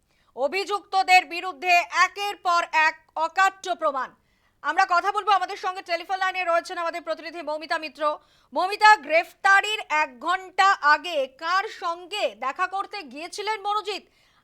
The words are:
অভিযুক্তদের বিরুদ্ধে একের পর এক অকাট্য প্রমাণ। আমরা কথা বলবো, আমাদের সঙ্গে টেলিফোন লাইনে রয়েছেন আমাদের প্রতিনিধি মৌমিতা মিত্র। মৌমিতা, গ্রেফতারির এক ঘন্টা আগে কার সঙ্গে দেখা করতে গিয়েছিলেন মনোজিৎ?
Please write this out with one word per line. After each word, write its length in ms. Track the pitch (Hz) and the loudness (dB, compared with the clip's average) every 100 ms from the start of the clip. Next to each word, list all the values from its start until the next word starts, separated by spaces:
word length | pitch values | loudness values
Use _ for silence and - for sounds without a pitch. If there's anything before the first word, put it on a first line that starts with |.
| _ _ _ - | _ _ _ -6
অভিযুক্তদের 880 | 277 381 359 403 403 381 370 370 294 | -4 -2 -4 -6 -2 0 4 4 4
বিরুদ্ধে 480 | 339 370 277 359 349 320 311 359 | -4 -8 -6 2 2 2 2 2
একের 300 | 403 403 - | 0 -8 -4
পর 260 | 370 339 330 | 0 0 2
এক 220 | 311 311 311 _ - | 2 2 0 _ -4
অকাট্য 600 | 320 320 381 381 370 339 | -2 2 0 0 -6 -4
প্রমাণ। 340 | 311 269 226 - _ _ _ _ 285 | -2 -2 -6 -12 _ _ _ _ -2
আমরা 160 | 330 381 | 2 2
কথা 220 | 349 370 | 2 0
বলবো, 200 | 415 381 | -2 2
আমাদের 240 | 381 370 392 | 2 0 -6
সঙ্গে 260 | 392 370 | -8 -8
টেলিফোন 360 | 359 339 339 381 | -4 -6 -4 -4
লাইনে 260 | 381 370 | -2 -2
রয়েছেন 340 | 349 339 - 349 | 0 0 -2 -6
আমাদের 240 | 339 330 | -6 -6
প্রতিনিধি 400 | 320 320 320 339 | -6 -8 -10 -10
মৌমিতা 360 | 294 302 311 339 | -8 -8 -4 -6
মিত্র। 400 | 311 277 302 330 _ _ _ | -6 -4 -4 -4 _ _ _
মৌমিতা, 420 | 277 370 403 427 427 | -4 -4 4 6 6
গ্রেফতারির 880 | 277 320 349 - 392 392 403 427 - | 4 0 0 -2 4 4 4 -2 -2
এক 300 | 302 302 247 | -2 -2 -4
ঘন্টা 520 | 302 370 370 359 392 392 285 | -4 -4 -2 2 4 4 4
আগে 340 | 302 320 320 262 | 2 2 -4 -4
কার 380 | - 330 370 403 | -6 -2 -2 -2
সঙ্গে 680 | - 349 339 359 415 302 208 | -6 -6 -6 -8 -4 -4 -4
দেখা 280 | 254 285 370 | -6 -4 -4
করতে 360 | 381 392 415 | -4 -6 -10
গিয়েছিলেন 580 | 294 269 339 - 403 427 | -12 -12 -12 -8 -6 -6
মনোজিৎ? 420 | 392 415 403 381 - _ _ _ | -4 -4 -4 -8 -10 _ _ _